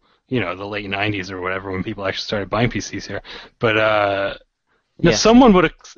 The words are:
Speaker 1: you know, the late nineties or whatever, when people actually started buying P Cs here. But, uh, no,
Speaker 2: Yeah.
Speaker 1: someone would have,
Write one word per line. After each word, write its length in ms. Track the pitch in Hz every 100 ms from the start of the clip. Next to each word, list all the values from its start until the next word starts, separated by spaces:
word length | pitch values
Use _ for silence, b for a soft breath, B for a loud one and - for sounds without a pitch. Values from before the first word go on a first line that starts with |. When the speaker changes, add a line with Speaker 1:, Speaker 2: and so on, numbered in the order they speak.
| _ _ -
Speaker 1:
you 100 | 127
know, 140 | 90
the 100 | 92 101
late 220 | 104 101
nineties 420 | 98 107 104 92
or 100 | 92
whatever, 320 | 90 95 95
when 100 | 92
people 240 | 87 98 95
actually 160 | -
started 240 | - 107 95
buying 220 | 104 117
P 100 | 107
Cs 260 | - 101 -
here. 140 | 98 - B B -
But, 180 | 117 110
uh, 580 | 110 107 101 98 98 - _ _ _ _ _ -
no, 80 | 170
Speaker 2:
Yeah. 60 | 208
Speaker 1:
someone 360 | 214 240 262
would 100 | 185
have, 80 | 160 - -